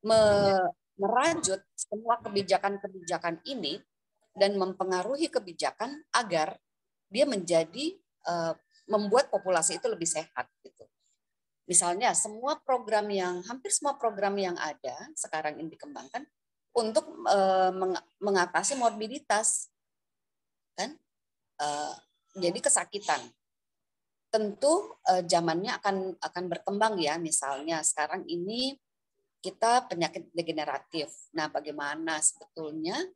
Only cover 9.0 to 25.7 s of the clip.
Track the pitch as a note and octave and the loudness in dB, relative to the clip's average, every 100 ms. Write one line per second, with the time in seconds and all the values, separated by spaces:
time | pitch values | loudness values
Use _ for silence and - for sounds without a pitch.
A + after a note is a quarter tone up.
9 | G#3 A#3 C#4 G3+ F#3 F3 D#3+ E3+ - F3 | 4 2 2 -2 0 2 2 -2 -4 -2
10 | E3 D#3 D#3+ - - _ - _ - _ | -2 -2 -4 -8 -10 _ -20 _ -20 _
11 | _ _ _ _ _ _ - F3+ F3 F3+ | _ _ _ _ _ _ 2 2 4 2
12 | A#3 A3+ G#3+ G#3+ C4 D#4 - B3+ A3 A3 | 2 2 -2 -4 -4 -4 0 -2 2 0
13 | G#3 G3+ F3+ F3+ F#3 B3+ G4 - C#4+ C#4 | 2 -2 -2 -4 -8 -10 -4 -2 0 -2
14 | A3+ G#3 G3+ G3 F#3 F3 D#3 D3 C3 C3 | -4 0 -2 0 -2 -2 -6 -6 -10 -10
15 | G3+ - - D#3 D3+ D3 D#3+ D#3+ D3 C3+ | -12 -10 -6 -4 -4 -6 -10 -12 -14 -14
16 | B2+ A#3+ D4 _ _ _ _ - A3 A3 | -10 -12 -12 _ _ _ _ 0 2 0
17 | - - - G3+ F#3+ F#3+ F#3 F#3 F#3+ F3+ | -2 -6 2 4 6 6 4 2 -2 -2
18 | _ _ G3+ G3 F3+ D#3+ G3 C4+ A#3 G#3+ | _ _ 2 2 4 2 0 2 0 0
19 | G#3+ C#4 _ G#3+ A3+ - - _ _ _ | -8 -8 _ 2 2 -2 -6 _ _ _
20 | _ _ _ _ _ _ _ - G#3+ D#4 | _ _ _ _ _ _ _ -8 -8 -8
21 | _ _ _ _ _ _ D3 D3 D3 - | _ _ _ _ _ _ -4 -4 -6 -10
22 | _ _ _ F#3+ F3 A#3+ C#4+ G#3+ F#3 G3+ | _ _ _ -2 -2 0 2 0 0 -8
23 | G3+ C#3+ A#2+ _ _ _ _ _ _ _ | -2 -2 -2 _ _ _ _ _ _ _
24 | _ _ _ A3 G#3 G3 C#4 E4+ G#4 - | _ _ _ 0 0 0 2 2 0 -6
25 | - F#3 F3 F3 E3+ E3 G#3+ | 2 2 4 2 2 0 -2